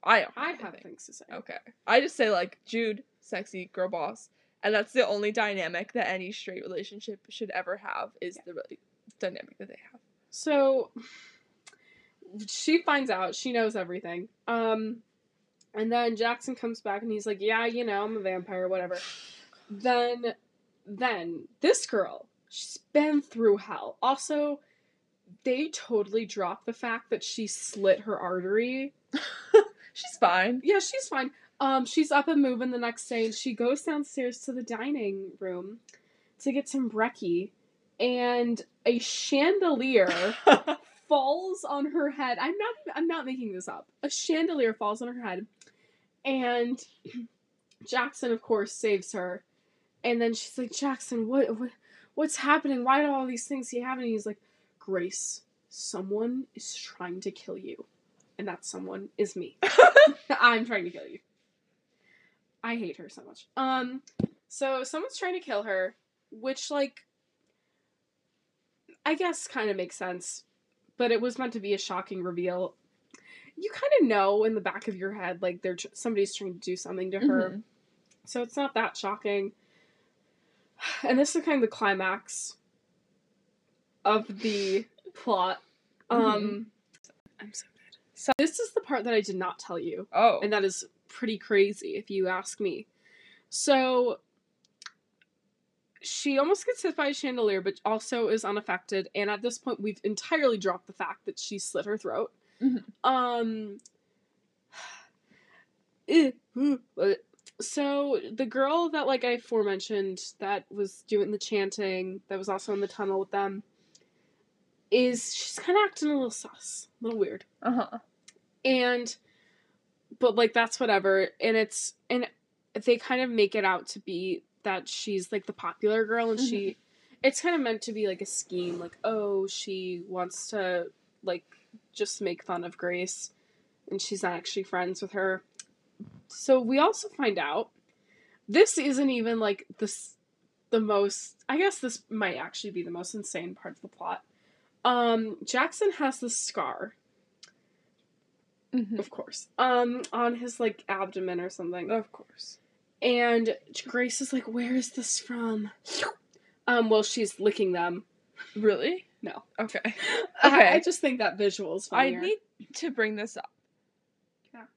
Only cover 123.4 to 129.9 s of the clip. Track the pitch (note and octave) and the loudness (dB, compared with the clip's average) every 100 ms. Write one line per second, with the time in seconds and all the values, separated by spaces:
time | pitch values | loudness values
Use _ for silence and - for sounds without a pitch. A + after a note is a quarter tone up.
123.4 | G3+ G#3+ F#3+ F3+ - G#3 - F3 F#3+ F3+ | 4 4 2 0 -4 -12 -8 -6 -4 -4
124.4 | _ _ G#3 F#3+ - - - G3 F3+ G#3 | _ _ -6 -4 -6 -10 -4 -4 -2 -6
125.4 | - - F3 - G#3+ A3 A3 A#3 A3+ A3 | -6 -8 -8 0 2 2 2 2 2 2
126.4 | B3+ A3 G3 - _ _ _ _ C4 C4+ | 0 0 -4 -6 _ _ _ _ 0 2
127.4 | F4 E4+ B3+ A3 - G#3+ G#3 F#3 G3 - | 0 0 0 -4 -6 -2 -2 -2 -6 -8
128.4 | - F3+ F3 F3 E3+ - - A3 G#3 G3 | -6 -4 -4 -6 -10 -6 -2 -2 0 0
129.4 | G3 - - F#3+ F#3 | -2 -6 -6 -6 -6